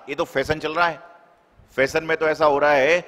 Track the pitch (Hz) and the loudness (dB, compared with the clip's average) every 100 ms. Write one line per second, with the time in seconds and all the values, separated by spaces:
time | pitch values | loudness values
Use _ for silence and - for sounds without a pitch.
0 | - 147 165 135 135 156 151 160 170 151 | -8 -6 -4 -4 -4 -4 -4 -2 -2 -4
1 | - - _ _ _ _ _ - 135 160 | -14 -20 _ _ _ _ _ -2 0 0
2 | 160 165 160 151 156 143 147 143 135 175 | -2 -2 0 2 2 2 2 4 2 0